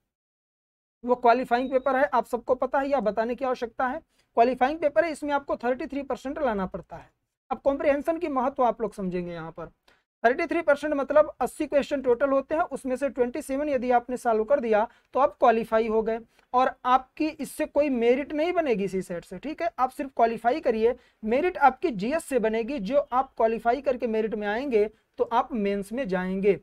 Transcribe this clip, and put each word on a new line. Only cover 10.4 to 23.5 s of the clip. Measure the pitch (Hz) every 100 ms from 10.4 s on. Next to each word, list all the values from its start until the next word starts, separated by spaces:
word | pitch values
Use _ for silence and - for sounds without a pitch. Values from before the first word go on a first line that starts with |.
| 330
थ्री | 320
परसेंट | 320 285 302
मतलब | 285 269 294 302 -
अस्सी | 240 - 302
क्वेश्चन | 285 240 285
टोटल | 254 240 277
होते | 269 269 311
हैं, |
उसमें | 349 269 262 254
से | 277
ट्वेंटी | - 240 302
सेवन | - 269 302
यदि | 269 247
आपने | 240 240 247
सॉल्व | 240 220 220
कर | 285
दिया | 233 208 226 _ _
तो | -
आप | 277 -
क्वालिफाई | 254 226 226 226 226
हो | 220
गए | 220 226 226 _ -
और | 247 262 - 254
आपकी | 254 262 - 311
इससे | - - - 302
कोई | 294 294
मेरिट | 247 233 262 285
नहीं | 302 339
बनेगी | 349 311 214 196
सीसेट | 185 175 170 -
से, | 185
ठीक | 269 320
है। | 339 -
आप | 254
सिर्फ | - 277
क्वालिफाई | - 233 226 240 311
करिए, | 302 220 226 254 _ -
मेरिट | 214 254 359 370
आपकी | 277 262 349
जीएस | 208 214 320 -
से | 254
बनेगी। | 214 220 226 285
जो | 190 285
आप | - 247 262 -
क्वालिफाई | 226